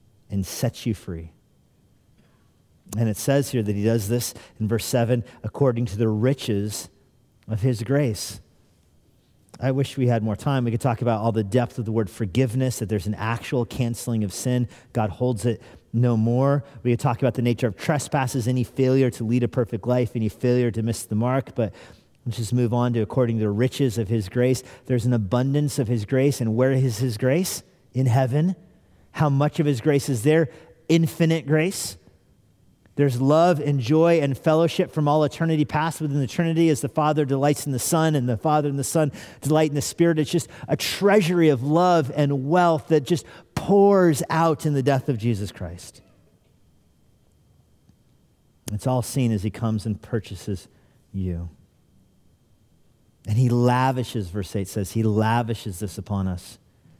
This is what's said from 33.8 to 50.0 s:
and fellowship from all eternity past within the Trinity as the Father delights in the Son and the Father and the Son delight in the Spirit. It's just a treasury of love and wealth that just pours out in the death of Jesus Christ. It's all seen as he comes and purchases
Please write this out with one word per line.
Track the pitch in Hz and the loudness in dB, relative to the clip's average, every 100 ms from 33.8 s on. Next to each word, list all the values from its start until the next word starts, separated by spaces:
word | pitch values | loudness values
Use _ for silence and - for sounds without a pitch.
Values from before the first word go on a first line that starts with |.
| 117 156 170 170 | 2 4 4 4
and | 143 131 | 2 0
fellowship | 165 156 170 - 180 | 2 2 2 0 -2
from | - 147 | 0 2
all | 151 | 2
eternity | 147 - 165 156 151 | 2 0 0 0 0
past | 151 160 - | -2 -2 -4
within | 156 143 | -4 -2
the | 131 | -2
Trinity | - 165 165 165 | -2 0 2 2
as | 143 | 2
the | 135 | -2
Father | - 151 151 139 | 0 0 2 0
delights | 135 143 147 - | 2 2 0 -2
in | |
the | 127 | -4
Son | - 170 160 | 0 2 2
and | 151 123 | 2 0
the | 110 | -2
Father | 160 151 147 | 0 0 0
and | 139 | -4
the | |
Son | 131 165 151 - - - | -2 0 0 -2 -16 -8
delight | 139 156 160 | 0 2 2
in | 143 | 0
the | |
Spirit. | - - 170 156 | -4 2 2 2
It's | 151 | 0
just | 175 - - - | -2 -4 -10 -6
a | 143 | -4
treasury | - - 202 208 170 175 160 | -4 0 4 4 4 4 4
of | 131 | 4
love | 135 160 180 170 127 - | 2 2 4 4 2 0
and | 143 143 135 | 0 0 0
wealth | 180 175 160 - | 4 4 2 2
that | 156 | 0
just | 131 175 - - - - | 2 -2 -4 -20 -16 -8
pours | - 202 202 196 175 147 - | 2 6 6 6 6 4 0
out | 165 165 151 156 | 2 2 0 0
in | 143 | 0
the | |
death | 131 135 - | 2 2 0
of | 117 | -2
Jesus | 117 101 101 | -2 -2 -4
Christ. | - 85 87 - - - _ _ _ _ _ _ _ _ _ _ _ _ _ _ _ _ _ _ _ _ _ _ _ _ _ - | -10 -12 -12 -18 -20 -20 _ _ _ _ _ _ _ _ _ _ _ _ _ _ _ _ _ _ _ _ _ _ _ _ _ -10
It's | 104 131 | -6 -2
all | 127 | -2
seen | 110 135 120 | -2 0 0
as | 107 | 0
he | 104 | -2
comes | - 117 110 113 | -4 -2 -2 -4
and | |
purchases | 98 | -6